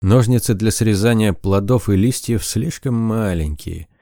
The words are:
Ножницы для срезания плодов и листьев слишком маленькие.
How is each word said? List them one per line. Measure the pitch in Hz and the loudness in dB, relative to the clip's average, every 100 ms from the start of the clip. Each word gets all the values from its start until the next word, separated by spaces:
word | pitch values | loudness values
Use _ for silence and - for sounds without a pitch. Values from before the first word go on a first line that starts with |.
Ножницы | 101 123 117 123 - | 2 4 4 2 0
для | 101 110 | 0 0
срезания | - 110 98 113 113 107 | 0 0 2 2 2 2
плодов | 87 101 98 101 123 - | 0 0 0 2 0 2
и | 98 | 2
листьев | 117 - - 113 | 2 0 -4 -4
слишком | - 110 156 - 139 | -2 -4 -4 -6 -4
маленькие. | 117 113 110 107 85 78 73 - 82 80 _ | -2 -2 -2 -2 -2 -4 -6 -10 -12 -14 _